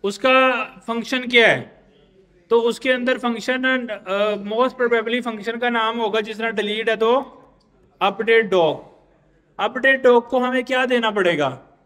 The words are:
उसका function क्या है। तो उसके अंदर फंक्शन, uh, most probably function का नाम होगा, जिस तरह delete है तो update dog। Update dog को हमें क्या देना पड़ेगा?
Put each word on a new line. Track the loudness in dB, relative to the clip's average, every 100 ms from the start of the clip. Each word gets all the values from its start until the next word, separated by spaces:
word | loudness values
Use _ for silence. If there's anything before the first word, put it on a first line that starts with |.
उसका | -6 -2 2 4 4 0
function | -6 -12 -8 -6 -4 -6 2
क्या | 4 6
है। | 4 -2 -20 _ _ _ _ _ _ _
तो | 0
उसके | 2 -2 -2
अंदर | -2 0 -2
फंक्शन, | -2 -4 -4 -2 0 -2 -4
uh, | -10 -6 -2 -2 -2
most | -4 0 -2 0
probably | 0 0 0 -4
function | -4 -8 -8 -4
का | -2
नाम | 0 -2 -2
होगा, | -2 -2
जिस | -4 -6
तरह | -6
delete | -4 -4 -4 -2
है | 0
तो | 2 0 -2 -18 _ _ _ _ _ _
update | -4 -2 2 2 4
dog। | 2 2 0 -12 _ _ _ _ _ _ -6
Update | -6 0 2 4
dog | 6 4 2
को | -2
हमें | 0 -2
क्या | -2 -2 0
देना | 0 0
पड़ेगा? | 0 0 0 -2 -4 -18 _